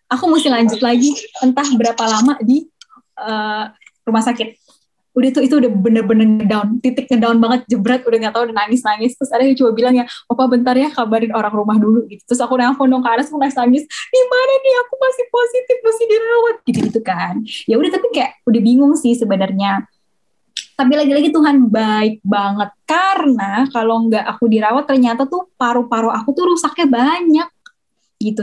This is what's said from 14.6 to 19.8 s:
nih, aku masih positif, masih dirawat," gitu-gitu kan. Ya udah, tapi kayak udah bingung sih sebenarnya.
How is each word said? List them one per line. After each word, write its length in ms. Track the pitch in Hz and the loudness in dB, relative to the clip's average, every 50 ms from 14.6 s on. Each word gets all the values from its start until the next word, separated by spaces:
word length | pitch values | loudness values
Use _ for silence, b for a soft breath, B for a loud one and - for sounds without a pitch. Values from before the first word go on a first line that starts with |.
| 539 | 2
nih, 100 | 539 508 494 494 | 2 2 2 0
aku 60 | 494 - | -4 -4
masih 280 | 523 539 523 508 - 480 - | -2 -2 -2 0 -2 -4 -2
positif, 480 | - 480 480 466 466 508 508 - 494 508 453 | 0 0 0 0 -2 -4 -2 -2 -2 0 0
masih 220 | 453 440 453 466 453 | 0 0 0 0 0
dirawat," 460 | 427 453 453 453 466 466 453 466 453 - - | 0 0 0 0 2 2 2 0 -2 -4 -4
gitu-gitu 340 | - - - - - - 226 220 | -2 -2 0 -2 -2 -2 -4 -4
kan. 280 | - 185 175 175 175 180 214 220 B B B B B | -4 -6 -4 -6 -6 -6 -8 -8 B B B B B
Ya 60 | 220 | 0
udah, 140 | 247 311 - | 0 0 0
tapi 160 | 370 381 - 494 - | -2 -2 -2 -2 -2
kayak 240 | 285 - - - _ - 254 | -2 -4 -4 -6 _ -2 0
udah 120 | 214 233 196 | 2 2 4
bingung 340 | 226 247 262 285 277 320 | 4 4 4 4 4 2
sih 160 | 311 - 233 240 | 2 2 0 0
sebenarnya. 720 | 240 233 202 196 185 190 190 190 190 196 196 196 196 | 0 0 -2 0 -2 -2 -2 -2 -2 -2 -2 -4 -4